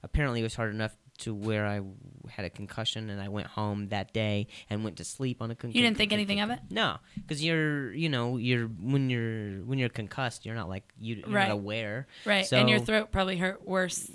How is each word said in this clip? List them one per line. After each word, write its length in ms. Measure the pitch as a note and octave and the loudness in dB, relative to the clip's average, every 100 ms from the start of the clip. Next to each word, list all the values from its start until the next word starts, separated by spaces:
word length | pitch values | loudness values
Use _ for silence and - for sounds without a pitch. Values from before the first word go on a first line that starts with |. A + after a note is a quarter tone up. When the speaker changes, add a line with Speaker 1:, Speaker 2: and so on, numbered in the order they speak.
Speaker 1:
apparently 380 | - - C#3+ A#2 | -2 0 2 2
it 20 | |
was 100 | A2+ | 0
hard 180 | - A2+ | 0 -2
enough 240 | G#2+ A2 - _ - | -2 -4 -6 _ -10
to 160 | - | -6
where 320 | G#2+ G#2+ G#2+ G#2 | -2 0 2 2
I 140 | G#2 G2 F#2+ - - - | -2 -4 -10 -18 -16 -14
had 140 | - | -8
a 60 | F2+ | -8
concussion, 600 | - G2+ - A2 A2+ A2 | -8 -10 -6 -4 -4 -4
and 120 | G2+ | -6
I 80 | G2 | -4
went 180 | G#2 - | -4 -4
home 400 | - G#2 G#2 G2+ | -2 -2 0 -2
that 240 | G#2 G2 | -4 -2
day 340 | A2+ G#2+ G#2 G2+ - - | 0 2 2 0 -6 -6
and 140 | G#2+ | -4
went 140 | A2 E2+ | -4 -6
to 80 | - | -10
sleep 360 | - C3 B2 | -4 -2 -2
on 80 | A2+ | -6
a 60 | A#2 | -6
con-, 160 | B2 | -2
Speaker 2:
You 100 | D#3+ | 4
didn't 140 | A#3+ G#3 | 4 4
think 140 | G#3 | 2
Speaker 1:
con-, 100 | G#3 | 2
Speaker 2:
anything 220 | G3+ G3+ | 2 0
of 80 | G#3 | 0
it? 100 | B3 - | -4 -4
Speaker 1:
No, 280 | G3 G3 D#2 - - - | 0 0 0 -8 -12 -6
'cause 160 | D3 | -2
you're, 520 | D#3+ E3 D#3 D3 C3 | 2 4 4 0 -2
you 160 | A2 E3 | -2 0
know, 260 | C3 A#2+ B2+ | 2 2 2
you're, 320 | A#2+ B2 A2+ | 2 2 2
when 420 | G#2+ G#2 C#3 C3 | -2 2 4 4
you're, 500 | B2 A2+ A2 G#2 G2 | 2 0 -2 -4 -6
when 160 | A2 C3+ | -4 0
you're 80 | B2 | 0
concussed, 580 | - G#2 - C3 - A2 | -2 -6 -4 -4 -4 -6
you're 100 | A#2 | -6
not, 120 | F2+ | -4
like, 160 | F#2+ - - | -6 -10 -10
you, 160 | A2 A2 G#3+ | -8 -6 0
you're 40 | |
Speaker 2:
Right. 180 | G#3 G3 | 2 2
Speaker 1:
not 60 | |
aware. 540 | G#2 G2 A2 G#2+ A2 C3+ - - | 2 0 -2 -2 -4 -8 -6 2
Speaker 2:
Right, 260 | G3+ F#3+ | 2 4
and 160 | - - | 6 8
your 120 | G#3+ | 6
Speaker 1:
So 60 | A3 | 4
Speaker 2:
throat 240 | A3 G#3+ | 2 2
probably 240 | F#3+ F#3+ F#3 | 2 2 2
hurt 280 | F#3 F#3+ - | 0 -2 -2
worse. 460 | F#3 F3+ - - | 2 2 -2 -6